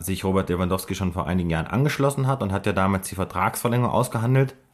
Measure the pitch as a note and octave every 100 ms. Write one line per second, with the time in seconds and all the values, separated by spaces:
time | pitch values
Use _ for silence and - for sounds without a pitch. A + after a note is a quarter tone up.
0 | F2+ F#2 F#2+ F#2+ F2+ F2 F2+ F#2 - F#2+
1 | F#2 F2 - F2+ F2 D#2+ D#2+ A#2 C#3+ -
2 | C#3 C#3 C3 C3+ G2+ G2 G#2 F#2+ F#2+ F#2+
3 | - F#2+ F2+ F#2 G2+ - A#2+ B2 A#2+ G#2+
4 | B2+ A2+ A#2+ C3 C3 - _